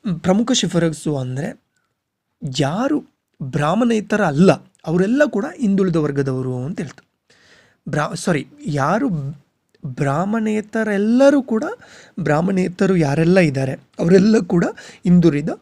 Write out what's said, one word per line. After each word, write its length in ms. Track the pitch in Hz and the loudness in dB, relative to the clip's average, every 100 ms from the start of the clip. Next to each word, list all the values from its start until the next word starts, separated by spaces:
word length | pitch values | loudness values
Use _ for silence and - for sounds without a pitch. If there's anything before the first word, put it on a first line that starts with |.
| 247 156 | -6 -4
ಪ್ರಮುಖ 340 | 180 190 240 | 0 0 2
ಶಿಫಾರಸು 640 | 254 180 175 165 151 160 143 | 0 0 0 -2 -4 -6 -6
ಅಂದ್ರೆ 440 | 127 127 175 - _ _ _ _ _ _ _ _ 143 127 | -6 -6 -8 -10 _ _ _ _ _ _ _ _ -10 -2
ಯಾರು 440 | 139 180 247 - - _ _ _ | -2 -2 -2 -4 -6 _ _ _
ಬ್ರಾಹ್ಮಣೇತರ 800 | 135 123 147 196 240 220 - 208 | -8 -2 0 0 0 0 -2 0
ಅಲ್ಲ 280 | 185 139 190 139 - _ - | 0 4 4 4 -4 _ -2
ಅವರೆಲ್ಲ 360 | 175 190 262 294 | 0 2 2 2
ಕೂಡ 180 | 208 277 349 | 0 -6 -4
ಹಿಂದುಳಿದ 400 | 220 196 190 165 | -2 0 0 0
ವರ್ಗದವರು 680 | 147 139 135 131 127 127 | -2 -2 -2 -4 -4 -6
ಅಂತ 160 | 131 208 | -8 -8
ಹೇಳ್ತು. 260 | 143 - _ _ _ _ _ _ _ _ - | -10 -12 _ _ _ _ _ _ _ _ -6
ಬ್ರಾ-, 280 | 147 151 170 | -4 -4 -4
ಸಾರಿ, 300 | - 151 - - 294 | -2 -2 -4 -12 -6
ಯಾರು 420 | 143 139 202 277 160 139 - _ _ _ _ 151 | -2 0 0 0 -4 -6 -12 _ _ _ _ -14
ಬ್ರಾಹ್ಮಣೇತರೆಲ್ಲರೂ 1600 | 127 143 143 196 226 220 214 214 226 220 196 208 247 277 285 | -4 -2 0 -2 -2 -2 -4 -4 -4 -2 0 2 4 4 4
ಕೂಡ, 220 | 254 220 311 480 - - - - | 0 -4 -4 -10 -16 -20 -16 -6
ಬ್ರಾಹ್ಮಣೇತರು 760 | 151 147 180 190 185 180 190 185 | 0 0 0 0 -2 0 0 2
ಯಾರೆಲ್ಲ 420 | 147 143 165 190 | 2 2 4 4
ಇದ್ದಾರೆ 340 | 160 135 135 | 4 0 -4
ಅವರೆಲ್ಲ 680 | 139 _ - 170 190 202 214 | -6 _ -4 2 4 6 2
ಕೂಡ 260 | 175 175 240 - - - | 2 0 0 -6 -20 -6
ಹಿಂದುಳಿದ 440 | 180 175 170 143 160 320 | 4 6 6 2 -6 -10